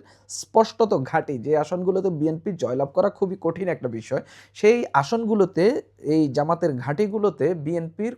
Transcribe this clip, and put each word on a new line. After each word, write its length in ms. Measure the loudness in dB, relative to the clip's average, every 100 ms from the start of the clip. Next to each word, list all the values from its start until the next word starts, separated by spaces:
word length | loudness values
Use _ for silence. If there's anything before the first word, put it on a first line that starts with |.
| -4 _ -16
স্পষ্টত 640 | -16 0 2 2 0 0
ঘাঁটি, 440 | 0 0 -2 -2 -6
যে 180 | 0 0
আসনগুলোতে 540 | 0 -2 0 0 0
বিএনপি 420 | 0 -2 -2 -6
জয়লাভ 360 | -4 -2 -2 0
করা 160 | 0 0
খুবই 260 | 0 -4 -2
কঠিন 280 | -4 -2 -4
একটা 200 | -4 -6
বিষয়, 340 | -8 -6 -6 -6 -20 -20
সেই 300 | 2 4 4 2
আসনগুলোতে 880 | 0 2 -2 0 2 2 4 2 2 -6 _
এই 300 | 0 2 2
জামাতের 480 | 0 0 0 0 -2
ঘাঁটিগুলোতে 760 | -4 -2 -2 0 -2 0 -2
বিএনপির 640 | 0 -4 -4 -6 -6 -6